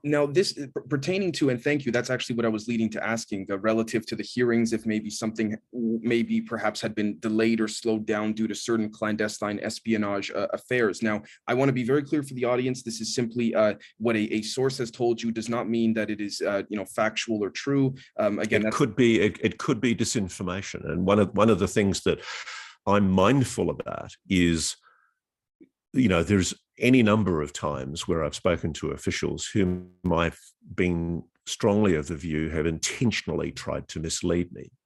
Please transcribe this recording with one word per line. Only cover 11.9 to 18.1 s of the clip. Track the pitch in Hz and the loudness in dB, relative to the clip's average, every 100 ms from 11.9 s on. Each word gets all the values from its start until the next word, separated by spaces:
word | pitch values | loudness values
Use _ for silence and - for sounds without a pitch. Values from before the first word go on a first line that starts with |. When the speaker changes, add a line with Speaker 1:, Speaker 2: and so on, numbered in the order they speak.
| 143 | 0
Speaker 1:
clear | 139 156 | 0 -4
for | 139 | -4
the | 127 120 | -4 0
audience, | 123 127 123 | 0 0 -4
this | 117 113 | -6 -8
is | 110 | -4
simply, | - 117 120 117 | -2 -2 0 0
uh, | 107 107 101 - _ | 4 2 2 -12 _
what | 110 113 | 0 2
a, | 107 | 0
a | 110 | -2
source | 107 - 131 131 | -4 -2 -2 -2
has | 117 | -8
told | - 120 117 | 0 0 0
you, | 117 | -2
does | 113 113 | -4 -4
not | 117 104 | -4 0
mean | 117 113 | 2 2
that | 110 104 | 2 -2
it | 104 | -4
is, | 101 - | -6 -2
uh, | 87 101 95 | -2 -2 -4
you | 101 | -6
know, | 95 | -6
factual | - 107 110 - 107 | 0 0 0 -4 -2
or | 98 | -2
true. | - - 139 135 131 - | -4 0 2 2 -2 -12